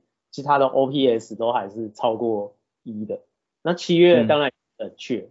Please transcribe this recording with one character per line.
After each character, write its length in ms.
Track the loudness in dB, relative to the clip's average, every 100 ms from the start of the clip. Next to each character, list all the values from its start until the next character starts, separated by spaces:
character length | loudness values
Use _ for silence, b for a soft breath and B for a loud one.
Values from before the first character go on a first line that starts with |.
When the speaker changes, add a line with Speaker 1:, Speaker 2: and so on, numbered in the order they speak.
| _ _ _
Speaker 1:
其 100 | -12
实 80 | 0
他 80 | 2
的 100 | 2
O 200 | 2 0
P 200 | 2 2
S 260 | 0 -4
都 180 | -6 -2
还 160 | -2 -4
是 220 | -10 -12
超 260 | -4 -2 -2
过 400 | -2 -2 -6 _ _ _
一 220 | -14 -12
的。 160 | -10 -10 _ _ _ _
那 120 | -6
七 240 | -6 0 4
月 260 | 6 6 4
当 140 | 2
然 100 | 0 -6 _ _
冷 140 | -14 -14
却， 220 | -8 -8
Speaker 2:
嗯。 120 | -8